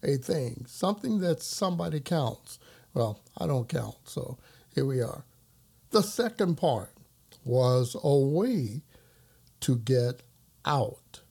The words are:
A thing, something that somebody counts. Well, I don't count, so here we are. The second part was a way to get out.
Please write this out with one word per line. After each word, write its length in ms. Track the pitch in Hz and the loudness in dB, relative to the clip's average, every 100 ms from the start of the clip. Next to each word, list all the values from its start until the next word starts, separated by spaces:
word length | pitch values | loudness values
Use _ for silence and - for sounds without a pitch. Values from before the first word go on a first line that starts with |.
A 140 | - 139 | 0 -2
thing, 500 | - 165 123 - - | 0 -2 -2 -8 -14
something 540 | - 185 208 254 214 | -4 -2 -2 -2 0
that 240 | 180 160 | 0 -2
somebody 560 | - - 190 175 170 156 | -4 -4 -2 -2 -2 -4
counts. 580 | - 170 127 - - - - - _ | -2 0 0 -4 -14 -20 -20 -20 _
Well, 260 | - 117 104 - - | -2 -2 -2 -14 -6
I 100 | 165 | -2
don't 200 | 135 117 | 0 -2
count, 300 | - 110 - - | -4 -6 -10 -12
so 320 | - - 131 - - _ | -10 -10 -12 -18 -20 _
here 120 | - 135 | -2 0
we 160 | 131 | 0
are. 240 | 117 - - _ _ _ _ _ _ | -2 -6 -14 _ _ _ _ _ _
The 120 | 214 | 2
second 540 | 202 - 233 - 190 160 | 2 0 -2 0 0 2
part 340 | 170 117 92 - - _ _ - | 2 0 -4 -16 -20 _ _ -14
was 520 | 131 123 127 127 123 - | 0 4 4 4 2 -2
a 120 | 147 143 | 2 4
way 680 | 135 156 233 226 117 113 - - _ _ _ _ _ _ | 4 2 2 0 -2 -6 -12 -20 _ _ _ _ _ _
to 140 | - 123 | 0 0
get 460 | 110 131 120 123 - _ _ _ | 2 2 2 -4 -14 _ _ _
out. 580 | - 147 117 - _ - _ | 0 0 0 -4 _ -20 _